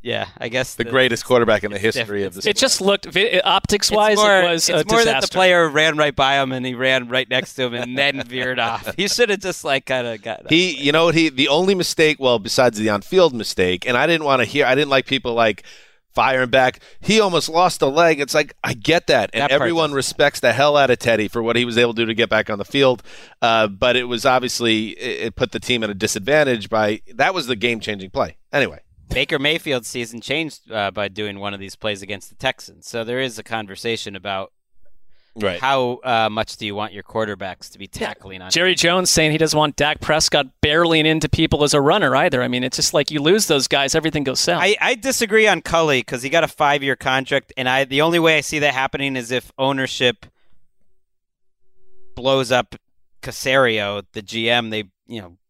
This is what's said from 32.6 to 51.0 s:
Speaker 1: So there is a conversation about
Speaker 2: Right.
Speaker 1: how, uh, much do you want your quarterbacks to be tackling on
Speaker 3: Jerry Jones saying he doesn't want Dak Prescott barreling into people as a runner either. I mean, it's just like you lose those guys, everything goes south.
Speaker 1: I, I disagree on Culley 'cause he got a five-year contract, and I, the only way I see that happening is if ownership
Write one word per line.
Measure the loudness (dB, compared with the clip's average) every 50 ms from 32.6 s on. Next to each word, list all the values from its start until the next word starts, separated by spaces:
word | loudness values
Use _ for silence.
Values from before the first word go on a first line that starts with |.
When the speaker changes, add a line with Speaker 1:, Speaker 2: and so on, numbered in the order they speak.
| -14 -20 -20 -20 -20
Speaker 1:
So | -12 -10 -8 -6
there | -6 -4 -4
is | -4 -6 -8
a | -12 -12
conversation | -8 -8 -8 -8 -10 -14 -8 -6 -6 -6 -6 -8 -12 -14
about | -12 -8 -8 -6 -6 -8 -10 _ _ _ _ _ -20 -20 -20 -20 -20 -20 -20 -20 -20 _ _ _
Speaker 2:
Right. | -4 -4 -4 -2 -2
Speaker 1:
how, | -2 0 0 0 0 -2 -4 -6 -4
uh, | -2 0 0 0 0
much | -2 -4 -6 -6 -8
do | -12 -10
you | -8 -6
want | -6 -8 -8 -10
your | -16 -18
quarterbacks | -8 -4 -4 -4 -4 -6 -10 -10 -12 -12 _ -18 -20 -18
to |
be | -20 -20
tackling | -16 -10 -8 -8 -8 -10 _ -16 -18 -16 -16
on | -8 -4
Speaker 3:
Jerry | -2 0 0 0 0
Jones | 2 2 2 2 2 0 2
saying | 2 2 2 2
he | 2
doesn't | 2 0 0 2
want | 0 0 0 0
Dak | -2 -2 -2 -2 -4
Prescott | -2 -2 0 0 2 2 0 0 -2 -2 _ _
barreling | -2 2 2 2 2 4 2 2 4
into | 2 2 2 0
people | -2 0 0 2 0 2 2 2
as | 2 2
a | 2
runner | 2 2 2 2 2 2 2
either. | 2 0 0 0 0
I | -2
mean, | -2 -2 -4 -4
it's | -4 -4
just | -2 -4 0 0
like | 0 0 0
you | -2 0
lose | 2 2 4 2 2
those | 2 0 0 2
guys, | 0 0 0 0 2 0
everything | 0 0 0 -2 -2 -2
goes | -2 -2 -2
south. | 0 0 0 2
Speaker 1:
I, | 2 2 2 2
I | 0 0 -2
disagree | -2 -2 -4 -2 -2 -2 2 4 4 4
on | 4 2 0
Culley | -2 0 2 2 4 4 2 0 0
'cause | -4 -8 -8 -6
he | 0
got | 2 2 2
a | 0
five-year | 0 0 2 2 2 2 0 -2 -4
contract, | -2 0 0 0 0 0 0 -2 -2 _ _ -10
and | -4 -2
I, | 0 0 0 0
the | 0 0 2
only | 2 2 2 2
way | 2 4 2
I | 2
see | 0 -2 -2 0
that | 0 0 0
happening | 0 -2 -2 -2 -4 -4 -2 -4
is | -4 -4 -4
if | -4 -4 -4 -6 _
ownership | -2 -2 -2 0 -2 -4 -4 -4 0 0 0 0 _ -12 -20 _ _ _ -20 -20 -20 -20 _ _ _ _ -20 -20 _